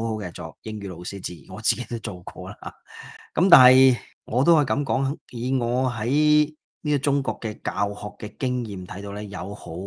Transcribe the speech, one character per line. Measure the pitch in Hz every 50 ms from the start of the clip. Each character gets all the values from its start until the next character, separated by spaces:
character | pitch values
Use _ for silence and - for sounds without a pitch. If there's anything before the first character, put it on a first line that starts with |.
| 113
好 | 113 110
嘅， | 107 104 90
做 | 85 - 85 80 - _ -
英 | 110 107 107
語 | 98 95
老 | 90
師 | 82 87 - - 98 92
字， | - 90 80 64 71 92
我 | 107
自 | 110 - -
己 | 98 120
都 | - 120 113
做 | - 110 92 90 92
過 | - - - 90 92
啦。 | 95 - - - - _ _ - -
<laughs> | - - - - - - - -
咁 | - -
但 | 196 147 135 127 127
係 | 131 131 135 131 123 110 - - _ _ -
我 | - - 120 143
都 | 160 170 156
係 | 143
咁 | 131 110 135 143
講， | 131 110 131 139 135 - - _ -
以 | - 117 120 127 135
我 | 127 120 117 120 127 131 127
喺 | 113 113 107 120 139 151 151 151 151 151 151 147 - _ _ _ _ _
呢 | - 147
個 | 147 139
中 | 139 147 139 143 135
國 | 131 - -
嘅 | - 107 104 - -
教 | - 87 92 104 101 101
學 | - 107 104 - - -
嘅 | 104 - -
經 | 139 127 127 127 120
驗 | 110 101 92 90
睇 | 90 - 95
到 | 101 101
呢， | 101 104 107
有 | 98 101 85 87 98 101
好 | - - 85 82 87 98